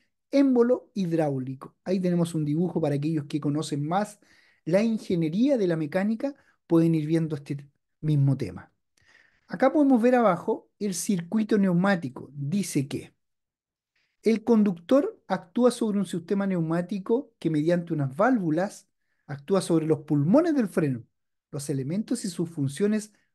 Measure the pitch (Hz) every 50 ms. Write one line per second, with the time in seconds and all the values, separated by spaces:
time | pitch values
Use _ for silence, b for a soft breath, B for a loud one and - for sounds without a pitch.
0 | _ _ _ _ _ - - 277 285 269 254 240 233 247 254 - - _ - 202
1 | 185 165 165 160 156 147 139 131 127 135 131 135 - - _ _ - 180 190 196
2 | 180 180 175 175 170 170 - 160 151 147 147 165 185 170 - 175 160 147 143 143
3 | 143 160 165 151 143 - - 147 151 147 143 151 151 - 151 143 143 156 175 202
4 | 208 208 - _ b b b b b b b b b 156 175 202 226 226 220 208
5 | - - 190 170 165 156 165 208 254 294 277 226 196 175 165 160 156 143 - 185
6 | 196 214 226 220 - 277 285 b b b b b b - 170 165 165 165 165 156
7 | 151 151 165 160 160 156 156 139 143 - 143 139 - - _ _ _ _ _ _
8 | - 151 151 143 139 139 135 135 - - - - - _ _ _ _ _ _ b
9 | b b b b b b b b b b - 175 262 269 330 311 285 269 262 220
10 | 226 254 254 247 233 202 170 170 - 220 226 - _ _ _ - 202 208 180 -
11 | - - 202 175 170 - 220 220 214 - 220 208 196 190 175 175 185 202 196 170
12 | 170 123 - - - - 139 147 139 143 180 208 175 - - 151 135 - - 80
13 | - - _ _ _ _ _ _ _ _ _ _ _ _ _ _ _ _ _ _
14 | _ _ _ _ - 214 226 214 - 240 233 214 202 208 170 - - - 254 277
15 | 370 440 - _ _ - 190 185 - _ - 240 247 240 240 - 233 214 202 202
16 | 190 165 - 170 - - 202 196 196 196 185 175 160 156 165 175 180 175 208 190
17 | 185 - 226 269 285 _ _ _ - 165 156 147 151 170 175 175 170 170 160 151
18 | 139 135 131 156 214 254 269 214 180 156 151 165 190 208 - - _ _ _ _
19 | _ _ _ _ _ - 139 - - - 196 185 180 - 170 160 156 160 151 147
20 | - - 151 143 143 165 220 302 349 339 294 277 220 180 - 196 160 139 127 113
21 | - _ _ _ _ _ _ _ _ _ - 139 - - 143 135 127 139 170 208
22 | 214 - 262 240 - 190 170 - 170 170 - 151 139 135 143 - 202 208 214 214
23 | 208 - _ _ _ _ _